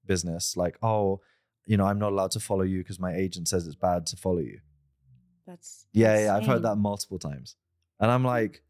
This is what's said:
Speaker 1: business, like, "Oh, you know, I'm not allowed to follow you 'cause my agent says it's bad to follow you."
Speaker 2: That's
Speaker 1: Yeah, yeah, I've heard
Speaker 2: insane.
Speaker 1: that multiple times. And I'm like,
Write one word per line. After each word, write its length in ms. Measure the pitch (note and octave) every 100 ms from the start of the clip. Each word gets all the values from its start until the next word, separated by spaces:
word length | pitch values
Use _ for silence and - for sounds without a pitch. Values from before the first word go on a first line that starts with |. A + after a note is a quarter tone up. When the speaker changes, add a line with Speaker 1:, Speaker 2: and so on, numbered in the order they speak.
| -
Speaker 1:
business, 500 | F#2 F2 E2+ - F2+
like, 200 | F2 -
"Oh, 380 | A2+ G#2+ G2 G2 - _ _ _ -
you 100 | G#2
know, 80 | G2
I'm 120 | G2+
not 120 | G#2+
allowed 180 | G2 F#2+
to 80 | G#2+
follow 220 | - G2
you 200 | F#2+ F#2+
'cause 160 | F2+ F2+
my 140 | F#2 F2
agent 320 | F#2+ F2+ E2
says 180 | F#2 E2
it's 80 | C#2+
bad 300 | F2+ F2 D#2+
to 80 | -
follow 220 | F#2 F2
you." 200 | D2 - - _ _ _ _ B2+ _ _ -
Speaker 2:
That's 420 | F3 - - _
Speaker 1:
Yeah, 260 | G#2+ A2 G#2+
yeah, 160 | G#2+ G2+
I've 100 | C3
heard 120 | A#2+
Speaker 2:
insane. 40 |
Speaker 1:
that 120 | G#2+ G#2
multiple 420 | G#2 G2+ - F#2+
times. 360 | D2+ C2+ B1+ - _ _ _ -
And 120 | A2
I'm 120 | B2+
like, 380 | B2+ A#2+ G#2+ -